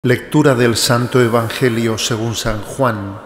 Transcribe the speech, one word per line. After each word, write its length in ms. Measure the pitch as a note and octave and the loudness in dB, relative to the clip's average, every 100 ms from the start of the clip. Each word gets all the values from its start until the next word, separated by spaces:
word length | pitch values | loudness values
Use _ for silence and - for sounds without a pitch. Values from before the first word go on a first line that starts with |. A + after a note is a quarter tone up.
Lectura 520 | B2+ B2 - D3+ D3 B2 | 2 0 2 2 4 4
del 220 | A#2+ A2 | 2 2
Santo 440 | - A#2+ B2 B2+ | 0 0 2 2
Evangelio 720 | A#2+ A#2 A2+ - C3 A2+ A2+ A2 | 2 2 -2 0 0 0 -2 -2
según 340 | - A2 A#2 | -4 -4 -4
San 300 | A2 A#2 G#2+ | -4 -4 -4
Juan. 580 | G2 - B2+ G#2+ G2 G2+ | -8 -2 -2 -2 -8 -12